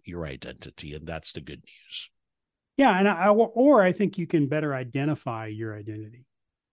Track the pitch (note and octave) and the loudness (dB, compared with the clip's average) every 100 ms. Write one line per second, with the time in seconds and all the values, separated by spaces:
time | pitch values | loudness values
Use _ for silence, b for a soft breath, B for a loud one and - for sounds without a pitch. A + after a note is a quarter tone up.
0 | - E2+ D#2 C2+ C2 B1+ - - D#2 D2+ | -12 -10 -8 -10 -14 -16 -16 -14 -14 -12
1 | D#2 D#2+ - E2 D2 C#2 - - _ - | -10 -10 -10 -14 -14 -18 -20 -20 _ -16
2 | - _ _ _ _ _ _ - C4+ F#3 | -16 _ _ _ _ _ _ 2 4 4
3 | G3+ E3+ G3 G#3 A3+ - C#4 B3+ F#3 F3+ | 2 4 4 4 2 4 6 6 6 2
4 | G3 - E3 E3 C#3 D3+ D3+ C3+ B2+ C3+ | -2 -2 -2 0 2 0 -2 -4 -4 -4
5 | D3 D3 - A2+ A2 G#2+ A2 G#2+ G#2+ G#2+ | -2 -2 -6 -8 -8 -8 -8 -8 -10 -12
6 | G#2+ B2 C3 _ _ _ _ | -14 -18 _ _ _ _ _